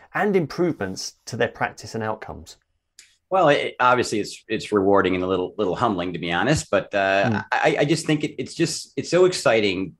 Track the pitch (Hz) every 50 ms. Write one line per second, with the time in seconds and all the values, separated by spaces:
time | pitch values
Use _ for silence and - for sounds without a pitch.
0 | - _ - 156 190 214 190 190 156 139 - - 180 170 - - 101 92 95 -
1 | - - - _ _ - - 113 120 110 - - 127 117 - - - 110 - 113
2 | 110 110 107 - - - 78 78 80 - - _ _ _ _ _ _ _ _ -
3 | - _ _ _ _ - 185 190 175 147 143 - - 120 - - 123 127 127 123
4 | 107 - 120 104 98 - - - - - 110 101 - - 107 104 95 98 101 98
5 | 95 90 92 90 92 92 95 90 90 85 - - 107 90 85 - 123 117 101 90
6 | 87 90 85 85 82 85 85 87 98 127 160 151 - - - 95 - - - 101
7 | 98 98 98 98 98 - 110 - - - 123 113 - - - - 151 147 160 156
8 | - - 156 147 - - - - 127 - - - 165 160 - - - - _ 143
9 | 131 - 165 175 185 180 180 - - 131 117 113 104 101 92 87 95 82 - _